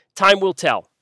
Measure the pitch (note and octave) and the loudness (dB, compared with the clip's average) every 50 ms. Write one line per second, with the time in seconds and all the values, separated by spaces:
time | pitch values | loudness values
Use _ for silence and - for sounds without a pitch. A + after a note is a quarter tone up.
0 | _ _ - - G3 G3 G3+ G3 F#3+ F#3+ E3+ - E3+ D3 A#2 F#2+ - _ _ _ | _ _ -6 0 2 2 2 2 0 -4 -4 -4 -4 -4 -4 -4 -6 _ _ _